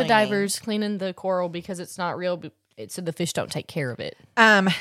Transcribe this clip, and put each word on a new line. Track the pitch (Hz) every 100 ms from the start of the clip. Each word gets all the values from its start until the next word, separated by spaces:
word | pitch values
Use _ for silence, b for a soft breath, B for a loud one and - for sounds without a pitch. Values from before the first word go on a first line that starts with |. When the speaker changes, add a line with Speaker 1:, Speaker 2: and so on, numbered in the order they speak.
| 254
Speaker 1:
cleaning. |
Speaker 2:
divers | 214 208 202 202 -
cleaning | - 214 208 202
the | 190
coral | 180 190 180 175
because | 170 175 180
it's | - -
not | 175 143
real, | 180 175
b-, | 156 - _ -
it, | 110
so | -
the | 170
fish | 165 170
don't | - -
take | 143 -
care | 165 131
of | -
it." | 73 - _ -
Speaker 1:
Um, | 220 202 190 B